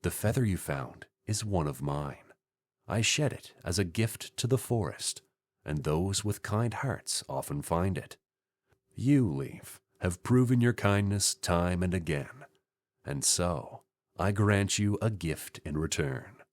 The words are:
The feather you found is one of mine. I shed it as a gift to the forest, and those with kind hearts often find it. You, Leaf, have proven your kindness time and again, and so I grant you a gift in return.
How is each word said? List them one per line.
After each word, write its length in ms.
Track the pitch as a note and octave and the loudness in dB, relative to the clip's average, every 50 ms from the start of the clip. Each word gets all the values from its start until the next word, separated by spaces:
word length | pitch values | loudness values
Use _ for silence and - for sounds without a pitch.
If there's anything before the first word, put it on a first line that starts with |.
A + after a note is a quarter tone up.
The 100 | _ F2+ | _ -2
feather 320 | - - - G#2 A#2+ C#3 B2+ | -4 0 0 0 2 2 2
you 140 | G#2+ F#2+ | 2 2
found 480 | E2 - - D2+ C2+ C2 A#1+ - - - _ _ _ _ | 0 -2 -4 -6 -4 -6 -8 -12 -16 -20 _ _ _ _
is 180 | - A2 G#2 - | -4 -4 -2 -2
one 220 | G#2+ G2+ F2+ D#2 | 0 0 2 2
of 140 | D2 C#2+ B1+ | 0 -2 -2
mine. 360 | C2+ C#2+ C#2+ D2 D2 C#2+ C2 - - _ - _ _ _ _ _ _ _ _ _ _ | -4 -4 -2 -2 -4 -6 -8 -12 -16 _ -20 _ _ _ _ _ _ _ _ _ _
I 140 | - - G#2 | -4 -2 0
shed 300 | A#2 - - - D3+ C3+ | 2 2 2 2 0 0
it 220 | - - - - - _ - | -2 -4 -12 -18 -20 _ -6
as 160 | - F2 F#2+ | -4 0 0
a 60 | G2+ | 0
gift 500 | F2 E2 - A2 A2+ - - - - _ | 0 0 0 0 0 0 -6 -12 -14 _
to 100 | - - | -4 0
the 100 | A#2+ B2+ | 0 0
forest, 640 | B2+ - - B2 A#2 G2+ D#2+ - - - - - - _ _ _ _ _ _ _ _ _ | 0 0 0 -2 0 0 -2 -4 -6 -6 -6 -6 -6 _ _ _ _ _ _ _ _ _
and 200 | - D2+ D2+ C2+ | -4 -4 -2 0
those 420 | - D2+ D#2 F2+ G2 G2 - - | 0 0 2 2 0 -2 -2 -2
with 180 | G#2 G2+ - _ | -2 -4 -4 _
kind 300 | - G#2 G#2 A#2 A#2+ - | -4 -2 0 0 0 -2
hearts 500 | - - C#3 G#2 - - - - - - - | -4 -4 -4 -4 -4 -4 -6 -6 -6 -6 -6
often 320 | - - - - D2 C#2+ | -6 -6 -6 -4 -6 -6
find 360 | C#2+ - E2 E2+ F2 G2 F#2 | -4 -2 0 2 2 0 0
it. 200 | C#2 - - - _ _ _ _ _ _ _ _ _ _ _ _ _ _ _ _ | -2 -6 -10 -16 _ _ _ _ _ _ _ _ _ _ _ _ _ _ _ _
You, 340 | - G2 B2 C#3+ C#3+ B2+ G2+ | -4 2 4 6 6 6 4
Leaf, 500 | D2 C2+ C#2 B2+ - - - - - - _ _ _ _ | 2 -2 -4 -6 -8 -14 -16 -18 -20 -20 _ _ _ _
have 220 | - F#2 F2 - _ | -2 -2 -2 -2 _
proven 360 | - B2 B2+ B2+ A#2 C3 B2 | 4 6 6 6 6 6 4
your 140 | A#2+ A#2+ A#2 | 6 4 2
kindness 600 | - - G2+ G2+ G2+ G2+ G2+ G2+ G2+ F#2+ - - | 4 2 4 4 4 2 2 0 2 0 0 -2
time 480 | - - - F2+ E2+ F2 F2+ F2+ F2+ | -2 -2 0 2 2 2 2 2 0
and 120 | F2+ F2+ F2 | 0 0 0
again, 520 | F2+ E2 D#2 D#2+ C#2+ C#2 - - - - - _ _ _ _ _ _ _ _ _ _ _ | -2 -2 0 -2 -2 -2 -6 -10 -18 -20 -20 _ _ _ _ _ _ _ _ _ _ _
and 180 | - C#2+ C#2 C2 | -6 -6 -2 0
so 600 | - - - F2+ F2 F2 C#2+ - - - - _ _ _ _ _ _ _ - | 0 2 2 2 0 0 -2 -4 -8 -14 -18 _ _ _ _ _ _ _ -2
I 120 | F2 F#2+ | 0 0
grant 460 | G#2 G2 G#2+ G2+ G#2 G2+ G2+ G2+ - | 2 4 4 4 6 4 4 2 0
you 200 | - G#2 G#2 G#2 G2+ | 0 2 2 0 2
a 80 | - A2+ | 0 -2
gift 500 | A2 F#2 - E2 D2+ - - - _ - _ | -2 -2 -2 -4 -4 -4 -6 -14 _ -12 _
in 140 | - D2 | -4 -2
return. 580 | D2+ D#2+ D#2+ - - D#2+ C#2 C2 B1 - - - - - _ | -2 -2 -2 0 0 0 0 -2 -4 -8 -12 -18 -20 -20 _